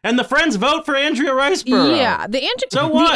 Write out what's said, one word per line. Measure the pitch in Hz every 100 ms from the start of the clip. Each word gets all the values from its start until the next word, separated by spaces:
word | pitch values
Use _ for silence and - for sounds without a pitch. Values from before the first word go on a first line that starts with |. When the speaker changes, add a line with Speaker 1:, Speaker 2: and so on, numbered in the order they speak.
Speaker 1:
and | - 240
the | 247
Friends | 277 320 208
vote | 247 320 320
for | 277
Andrea | 285 254 294
Riseborough. | 262 277 359 247 262 277 330
Speaker 2:
Yeah, | 240 165 80
the | 254
Andrea, | 294 494 508
Speaker 1:
So | - 302
Speaker 2:
the | 311
Speaker 1:
what? | 339